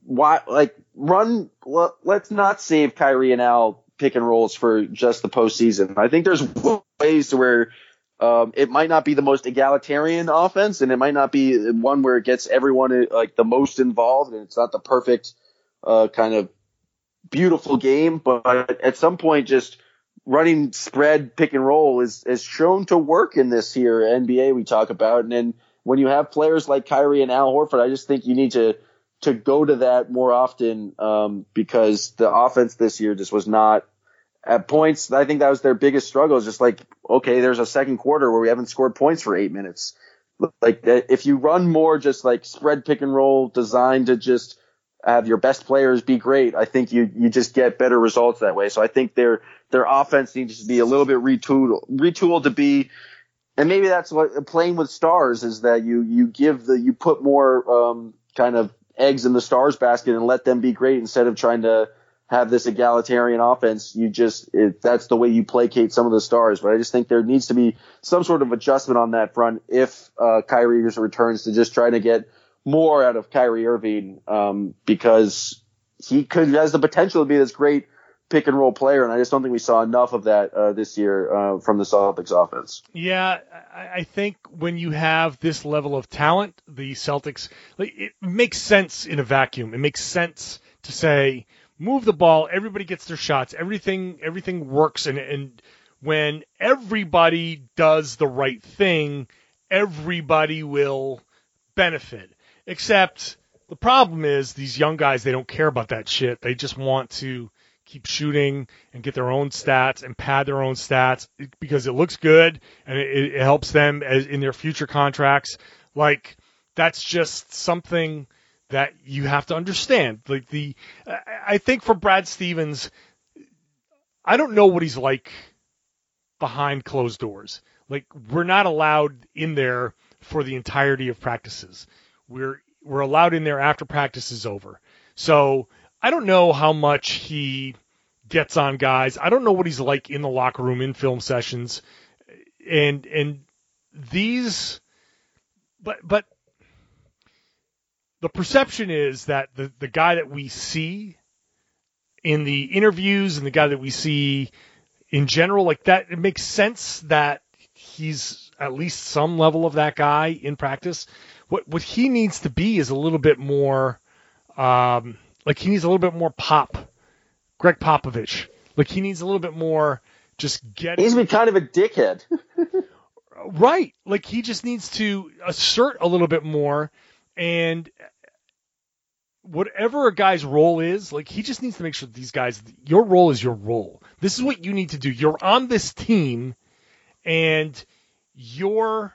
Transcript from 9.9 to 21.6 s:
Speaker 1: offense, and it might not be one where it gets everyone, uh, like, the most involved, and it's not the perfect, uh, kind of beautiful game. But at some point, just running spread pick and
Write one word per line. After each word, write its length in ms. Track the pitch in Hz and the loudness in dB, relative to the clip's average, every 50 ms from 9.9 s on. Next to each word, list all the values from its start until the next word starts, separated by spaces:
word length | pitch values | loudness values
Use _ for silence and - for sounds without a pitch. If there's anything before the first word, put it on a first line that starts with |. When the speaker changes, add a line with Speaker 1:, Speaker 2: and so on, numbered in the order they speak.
| 143 143 151 160 165 170 170 | -4 -2 -2 -2 -2 -2 -2
Speaker 1:
offense, 540 | 160 151 160 175 190 - 196 202 214 196 - | 0 2 2 2 2 2 0 0 0 0 -2
and 100 | 139 127 | 0 0
it 60 | 131 | 2
might 160 | 127 131 143 143 | 2 2 0 2
not 180 | 143 135 131 | 2 0 2
be 380 | - 139 135 131 131 117 104 113 | 2 0 2 2 2 2 0 0
one 320 | 117 113 113 135 143 139 | -2 0 0 0 0 2
where 160 | 131 131 127 | 2 2 2
it 80 | 120 101 | 2 2
gets 220 | 123 127 123 - | 0 -2 -2 -2
everyone, 440 | - - 131 127 139 131 131 131 131 | -2 0 0 2 2 2 2 2 2
uh, 140 | 127 123 120 - - | 2 2 2 2 2
like, 200 | 117 113 - _ | -2 -2 0 _
the 80 | - 117 | 0 0
most 360 | 113 120 131 139 139 - - | 2 2 2 0 0 0 0
involved, 540 | 131 123 113 110 117 120 131 139 147 127 113 | 0 0 2 0 2 2 2 0 0 -2 -6
and 80 | 107 | -16
it's 160 | 107 95 - | -16 -8 -2
not 140 | 117 120 117 | -2 -2 -2
the 80 | - 107 | -2 -10
perfect, 560 | _ - 131 127 120 - 123 117 - - _ _ _ _ _ _ _ _ _ _ - | _ 0 0 0 2 2 0 0 0 -12 _ _ _ _ _ _ _ _ _ _ -2
uh, 240 | - 113 113 110 | 2 4 4 4
kind 260 | 107 - - 113 110 110 | 2 0 -2 -2 0 0
of 160 | 107 98 92 _ _ _ _ _ _ _ _ _ _ _ _ _ _ _ - | -2 -2 -4 _ _ _ _ _ _ _ _ _ _ _ _ _ _ _ -8
beautiful 480 | - 143 180 180 170 156 - 156 139 | -2 0 2 2 2 0 0 -2 -2
game. 400 | 123 - 135 135 147 156 165 160 | 0 2 2 2 2 2 0 0
But 640 | 160 - 147 127 120 - 127 123 127 127 - 123 - | -2 0 0 0 0 2 0 0 0 0 -4 -6 -2
at 160 | - 131 123 | -2 -2 0
some 200 | - - 165 180 | 2 0 0 0
point, 300 | 170 - 160 156 147 131 | 2 0 2 2 2 2
just 300 | 107 135 131 - - - _ _ _ _ _ _ _ _ _ _ | 2 0 0 0 -2 -20 _ _ _ _ _ _ _ _ _ _
running 480 | 123 131 147 160 170 165 156 147 135 104 | 0 0 2 4 4 2 2 0 -2 -4
spread 600 | - - - - 127 147 151 156 151 147 120 _ | -10 -14 -8 -2 2 4 4 4 2 0 -4 _
pick 180 | - 170 - - | -2 -2 0 0
and 100 | 135 | 0